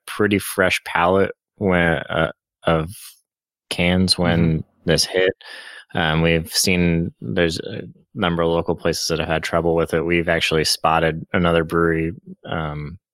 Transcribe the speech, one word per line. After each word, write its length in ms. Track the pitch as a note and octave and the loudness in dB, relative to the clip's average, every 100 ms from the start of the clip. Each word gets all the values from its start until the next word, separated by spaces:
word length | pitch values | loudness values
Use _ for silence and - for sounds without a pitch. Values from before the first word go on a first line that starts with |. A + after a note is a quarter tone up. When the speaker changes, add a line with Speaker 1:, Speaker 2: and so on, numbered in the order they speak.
| - | -8
Speaker 1:
pretty 320 | - G#2 G2+ | -2 2 2
fresh 420 | - - F#2 - | -2 0 0 0
pallet 480 | - E2+ F2 G2 F#2+ - _ _ | -4 0 2 2 0 -4 _ _
when, 260 | G2+ F2+ E2+ D2+ | 0 2 2 0
uh, 340 | - - D#2+ - _ _ - | -2 -2 -2 -4 _ _ 0
of 260 | D#2+ E2 - - - _ _ _ _ _ | 0 -2 -10 -20 -20 _ _ _ _ _
cans 480 | - F2 F#2 F#2 - | -2 2 2 2 2
when 400 | E2+ E2+ E2 D#2+ | 2 2 2 0
Speaker 2:
Mm-hmm. 300 | - _ - | -4 _ 0
Speaker 1:
this 120 | D#2 | 0
hit. 300 | - F#2 F#2 - - - - - - F2 | 2 2 0 0 -12 -18 -18 -20 -8 -2
Um, 260 | E2 D#2 | 0 2
we've 320 | E2 E2 E2 | 2 2 0
seen 580 | - - F2+ F2 E2 E2+ - | -2 0 2 2 2 -2 -6
there's 360 | - F#2 E2+ D#2+ | -6 0 0 -2
a 240 | - - - - _ | -8 -12 -14 -18 _
number 300 | B2 F2+ E2+ | -4 -2 0
of 60 | E2+ | 0
local 260 | E2+ E2 E2 | 0 -2 -2
places 320 | E2+ D#2+ - | -2 -2 -2
that 100 | D#2+ | -4
have 100 | D#2+ | -2
had 140 | D#2+ | -2
trouble 300 | - E2+ E2 | -2 -2 0
with 220 | E2 D#2+ E2 | 0 0 0
it. 80 | |
We've 260 | E2 F2 E2+ | 0 0 2
actually 360 | E2 - D#2+ D2+ | 0 0 0 0
spotted 600 | - D#2+ D#2+ D#2+ D#2+ - | 0 2 2 2 -2 -4
another 300 | F#2+ E2+ E2 | 0 2 2
brewery, 480 | E2 E2+ E2 E2 E2 - - - - | 2 2 2 0 -2 -6 -16 -20 -8
um, 540 | E2+ D#2 D2 D2 F2 _ | -6 -6 -6 -10 -12 _